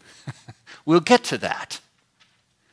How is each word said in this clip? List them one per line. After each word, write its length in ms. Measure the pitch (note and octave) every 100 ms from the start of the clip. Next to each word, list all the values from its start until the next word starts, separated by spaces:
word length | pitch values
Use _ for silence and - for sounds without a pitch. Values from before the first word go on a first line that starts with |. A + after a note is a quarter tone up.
| - - -
<laughs> 60 | - - - - - -
We'll 140 | E3+
get 240 | D#3+ B3
to 140 | - A#2
that. 420 | F2 - - - _ _ _ _ _ _ _ _ _